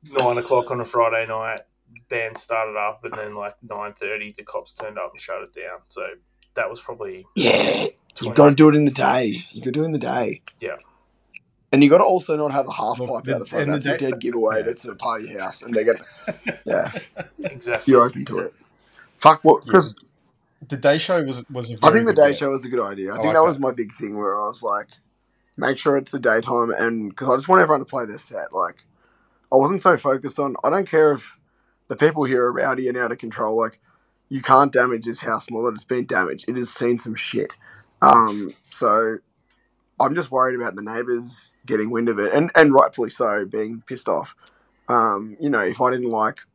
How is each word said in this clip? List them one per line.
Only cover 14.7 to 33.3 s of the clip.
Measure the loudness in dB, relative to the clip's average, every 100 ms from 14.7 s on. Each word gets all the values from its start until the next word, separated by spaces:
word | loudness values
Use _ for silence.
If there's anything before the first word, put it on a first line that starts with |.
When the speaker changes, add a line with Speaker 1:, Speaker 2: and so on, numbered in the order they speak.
| -6
Speaker 2:
a | -12
party | -10 -6 -6 -8 -10
house, | -10 -10
and | -4
they're | 0
gonna, | 2 0 -4 -16 -12 -10 -10 -10
Speaker 3:
<laughs> | -4
Speaker 2:
yeah. | -4 -2 -8 -16 -16 -16 _
Speaker 1:
Exactly. | -12 -10 -6 -4 4
Speaker 2:
You're | 6
open | 6 0 -8
to | -8
it. | -8
Speaker 1:
Exactly. | _ _ _ _ _ -20 _
Speaker 2:
Fuck, | 6 8
what, | 6 6 6
Speaker 3:
Yeah. |
Speaker 2:
'cause | 4 4 -6 _ _ _ _ _ _ -12
Speaker 3:
The | 0
day | 2 2
show | 2 0
was, | 0 -6 -10
was | -10 -8
a | 2
Speaker 2:
I | 4
Speaker 3:
very |
Speaker 2:
think | 4 4
the |
Speaker 3:
good | 6
Speaker 2:
day | 6
Speaker 3:
get. | 4
Speaker 2:
show | -4
was | -4
a | -4
good | -4
idea. | -4 -6 -8
I |
Speaker 3:
I | -4
Speaker 2:
think | 2
Speaker 3:
like |
Speaker 2:
that | 4
was | 4 2
Speaker 3:
that. |
Speaker 2:
my | -4
big | -4 -8
thing | -8 -12 -6
where | -6 -4
I | -6
was | -8
like, | -6 -6 -8 _ _ _ _ _ _ -6
make | -4 -2
sure | 0 0
it's | -2
the | -4
daytime, | 0 0 0 -2 -2
and | -2 -4 -4 -8 -8
'cause | -2
I | -2
just | 4
want | 4
everyone | 6 2
to | -2
play | -8 -10
their | -12
set. | -14 -12 -8
Like, | -4 -6 -6 _ _ _ _ _ _ _
I | 2
wasn't | 2 2
so | 2 2
focused | 2 -2 -4 -6
on, | -6 -2
I | -2
don't | 0 0
care | 4 4
if | 2 -6 _ _ _ _ _ _
the | 2
people | 2 2
here | -2 0
are | 0
rowdy | 0 -2 -2 -4
and | -4
out | -4
of | -6
control. | -12